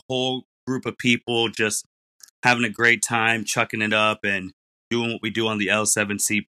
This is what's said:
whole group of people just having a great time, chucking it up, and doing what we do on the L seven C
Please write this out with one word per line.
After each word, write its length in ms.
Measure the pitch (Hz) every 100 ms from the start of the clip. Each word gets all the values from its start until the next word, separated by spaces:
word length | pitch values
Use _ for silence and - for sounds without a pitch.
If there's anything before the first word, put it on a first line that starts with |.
| -
whole 360 | 131 131 127 - _ -
group 180 | 131
of 140 | 117 -
people 500 | 127 117 - 120 113
just 380 | 104 107 - - _ _ _ - _
having 200 | 123 120
a 60 | 117
great 340 | 104 117 117
time, 400 | - 117 113 113
chucking 380 | 104 123 113 113
it 140 | 107
up, 260 | 107 107 107
and 300 | 104 98 95 - _ _ -
doing 220 | 117 117
what 100 | 110
we 80 | 113
do 180 | 104 110
on 80 | 107
the 140 | 95
L 160 | 107 104
seven 320 | 110 101 101
C 280 | - 107 -